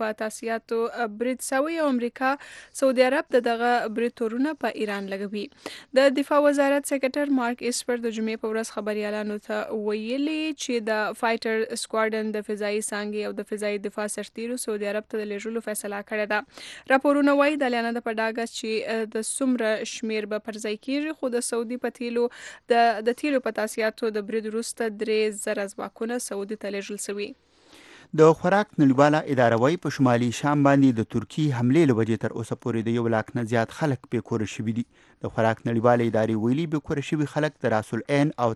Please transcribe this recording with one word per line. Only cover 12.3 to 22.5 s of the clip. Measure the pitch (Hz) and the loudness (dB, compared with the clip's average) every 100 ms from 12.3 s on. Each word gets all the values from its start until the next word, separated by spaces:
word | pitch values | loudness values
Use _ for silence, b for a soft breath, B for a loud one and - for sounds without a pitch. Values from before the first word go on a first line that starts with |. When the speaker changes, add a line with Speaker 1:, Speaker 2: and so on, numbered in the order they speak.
| 214 | -4
Speaker 1:
د | 208 | -6
فضایي | 208 208 208 214 | -6 -4 -4 -4
څانګې | 208 208 208 208 | -6 -6 -6 -6
او | 202 | -8
د | 202 | -8
فضایي | 214 208 208 202 | -6 -4 -4 -6
دفاع | - 208 - | -6 -6 -6
سرتیرو | 202 - 233 254 | -10 -10 -8 -6
سعودي | - 208 202 | -4 -4 -4
عرب | 208 - | -4 -6
ته | 220 | -6
د | 208 | -6
لېږلو | 202 220 226 214 | -8 -6 -6 -6
فیصله | 208 208 202 202 | -8 -8 -10 -6
کړې | 214 208 | -4 -2
ده. | 208 - B B B - | -2 -4 B B B 2
راپورونه | 269 294 285 285 285 | 4 4 4 4 4
وایي | 285 302 | 4 2
دا | 262 | 0
لیانه | 240 233 233 | 0 -2 -4
ده | 240 | -4
په | 220 | -2
ډاګه | 220 226 233 - | -2 -2 -6 -6
چې، | 220 220 - 226 220 | -4 -4 -2 -4 -4
د | 220 220 | -6 -6
څومره | - 269 240 220 220 226 | -2 0 0 0 -2 -4
شمیر | - 220 214 208 | -8 -4 -4 -4
به | 214 - | -6 -6
پر | 214 | -8
ځای | 214 214 - | -6 -6 -4
کیږي، | 277 302 311 | -4 -4 -4
خو | 262 | -4
د | 240 - | -4 -2
سعودي | 233 233 247 | -4 -4 -6
په | 240 - | -6 -6
تیلو | 240 233 240 B B | -4 -2 -2 B B